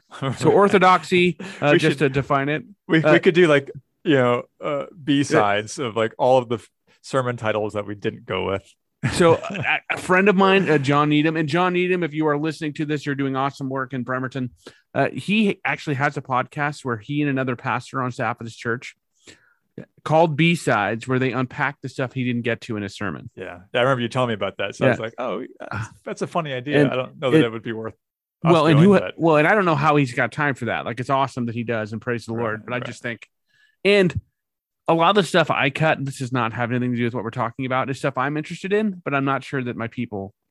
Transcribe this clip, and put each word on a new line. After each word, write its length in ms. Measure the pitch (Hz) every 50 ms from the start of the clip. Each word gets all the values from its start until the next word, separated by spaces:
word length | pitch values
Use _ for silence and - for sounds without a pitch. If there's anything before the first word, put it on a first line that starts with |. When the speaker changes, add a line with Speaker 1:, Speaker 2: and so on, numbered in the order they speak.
| _ _
Speaker 1:
<laughs> 240 | - - 135 135 113
Speaker 2:
So 140 | - - -
orthodoxy, 840 | 220 190 202 196 208 190 185 185 185 170 - - 190 180 180 180 - - 185 190 - -
uh, 80 | 139 147 147
Speaker 1:
We 60 | 175
Speaker 2:
just 180 | 151 156 147
Speaker 1:
should, 20 | 135
Speaker 2:
to 100 | 151 135
define 400 | 131 139 - - 143 135 139 147
it. 140 | 151 147 - - - _ _
Speaker 1:
we, 140 | - 165 160 147
Speaker 2:
Uh, 100 | 156 151
Speaker 1:
we 60 | 160
could 140 | - 196 151
do, 140 | 180 180
like, 240 | 151 147 143 139 - - - - _ _ _ -
you 120 | 185 143
know, 280 | 131 123 123 120 127 - - _ _
uh, 240 | 190 156 143 139 - - - 160 131
B-sides 760 | 151 139 143 135 - 151 107 104 101 101 104 107 107 - -
Speaker 2:
Yeah. 60 | 135
Speaker 1:
of, 100 | 113 101
like, 180 | 117 110 110 - -
all 180 | 139 123 131
of 120 | 131 120 113
the 60 | 120
f-, 140 | 104 - _ _ _ _ _ _ _
sermon 340 | - - - 135 123 123 120
titles 360 | 117 113 107 107 107 107 104 110
that 140 | 104 101
we 80 | 101 104
didn't 300 | 101 - 110 - - -
go 200 | - 95 92 92
with. 260 | 95 98 95 - - _ _ _ _ _ _ - 110 -
Speaker 2:
So 200 | - 175 165 160
Speaker 1:
<laughs> 140 | - - -
Speaker 2:
a, 300 | 202 185 - 143 156 - - -
a 80 | 165
friend 320 | - - 175 185 185 196 208
of 60 | 185
mine, 340 | 190 196 190 190 196 180 143
uh, 80 | 156
John 320 | 147 131 139 143 143 151 147
Needham, 260 | 147 151 147 165 156
and 140 | 160 160 139
John 240 | 165 175 185 180 180
Needham, 300 | 180 180 180 185 180 170
if 100 | 147 151
you 140 | 156 156
are 100 | 151 143
listening 360 | 147 156 160 151 - 165 151 143
to 120 | - 151
this, 220 | 147 151 139 -
you're 80 | 147 139
doing 200 | 135 139 135 135
awesome 340 | 131 135 135 - - 139 131
work 240 | 131 135 131 127 135
in 100 | 127 120
Bremerton. 480 | 127 127 127 131 127 - 135 127 123 - _ _ - - _ _ _ -
Uh, 160 | 139 139 -
he 480 | - 135 - 175 208 220 214 196 - - -
actually 300 | 131 151 - - 160 139
has 200 | 123 143 151 143
a 40 | 147
podcast 640 | - - 127 123 123 - - 151 143 151 147 - -
where 120 | 127 117
he 240 | 104 104 - 143 147
and 80 | 147 143
another 260 | 135 131 127 127 120
pastor 460 | - - 123 110 131 - - 131 135 123
on 80 | 123
staff 260 | - - 117 110 120 -
at 60 | 117
his 100 | 113 -
church 400 | - - 117 113 123 - - - _ _ _ _ _ _ - - _ _ _ _ _ _ _ _ - - - _ _ _
called 320 | - 156 160 170 165 143
B-sides, 680 | 131 165 170 170 - - 147 120 104 101 98 117 113 -
where 120 | 127 131 127
they 140 | 131 131 110
unpack 480 | 131 127 - - - 139 139 143 -
the 80 | - 127
stuff 240 | - - 131 120 -
he 100 | 131 123
didn't 200 | 123 120 120 117
get 180 | 120 113 -
to 160 | - - 110
in 60 | 104 101
his 120 | 98 -
sermon. 340 | - 104 92 73 64 - - -
Speaker 1:
Yeah. 240 | - 92 87 87 87 95 _ -
Yeah, 80 | 123
I 20 | 120
remember 180 | 135 131 120 120
you 40 |
telling 220 | 113 - 131 127 117
me 40 | 110
about 240 | 95 98 98 -
that. 180 | - 98 104 -
So 100 | - 127
I 40 | 127
was 80 | 117 -
Speaker 2:
Yeah. 40 | 110
Speaker 1:
like, 100 | 117 -
Oh, 260 | - 127 117 92 - 269 - - -
that's, 140 | - - -
Speaker 2:
Uh, 100 | 104 110 - - _ _
Speaker 1:
that's 160 | 220 202 -
a 60 | 190
funny 260 | - - 175 160 143 131
idea. 280 | 127 123 147 143 147
Speaker 2:
and 100 | 147 127
Speaker 1:
I 40 | 123
don't 240 | 127 127 - - -
know 120 | 139 127
that 80 | 147 160
Speaker 2:
it 60 | 139
Speaker 1:
it 60 | 113
would 120 | 110 113 -
be 100 | 120 110
worth 200 | 110 110 110 - _ _ _ _ _ _ _ _ _ -
us 80 | 165 170
Speaker 2:
Well, 140 | 160 147
and 100 | 165 147
Speaker 1:
doing, 120 | 143 175 202 190
Speaker 2:
who, 60 | 185
Speaker 1:
but 160 | 92 - -
Speaker 2:
well, 180 | - 160 165 151
and 80 | 147 151
I 60 | 175 214
don't 120 | 214 185
know 100 | 170 156
how 220 | 135 151 156 147
he's 160 | 147 139 120 120
got 180 | 139 123 113
time 220 | - 156 147 143 127
for 100 | - 117
that. 200 | 110 90 76 69
Like, 140 | 104 117 123
it's 80 | 117 143
awesome 380 | 139 135 139 127 - 131 117
that 80 | 120 110
he 80 | 120 113
does, 280 | 117 117 110 107 104
and 100 | 113 107
praise 240 | - 123 120 113 -
the 80 | 113 113
Speaker 1:
Right, 80 | 117 120
Speaker 2:
Lord. 220 | 110 107 107 98
But 80 | 113 123
I 40 |
Speaker 1:
right. 80 | 123 -
Speaker 2:
just 160 | 120 110 -
think, 260 | - 120 113 - - - _ _ _ _ _ _ _ _ _ _ -
and 340 | 196 202 202 185 160 - - - _ _ _ _ _ _ _ _ _ _ _ _
a 60 | - 165
lot 160 | 165 160 185
of 60 | 208
the 80 | 214 165
stuff 260 | - - 170 151 -
I 180 | - - 131 143
cut, 260 | - - 156 160 -
and 100 | - 135
this 120 | 135 - -
does 120 | 131 117
not 220 | 127 123 113 113 107
have 180 | 123 120 113
anything 200 | 127 123 123 123
to 60 | 123
do 60 | 117 120
with 100 | 117 120
what 80 | 117 95
we're 60 | -
talking 340 | - 127 113 117 - - 131
about, 240 | 123 127 131 123 127
is 80 | 135
stuff 200 | - - 139 -
I'm 200 | 127 127 143 151
interested 340 | 151 151 - 175 - - 190
in, 300 | 202 208 220 208 185 180 -
but 100 | 147 143
I'm 120 | 139 135
not 180 | 139 135 131 -
sure 180 | - 147 135 123
that 120 | 123 110
my 120 | 98 117
people 460 | 110 - 123 117 - 104 98 95 98 - _ _ _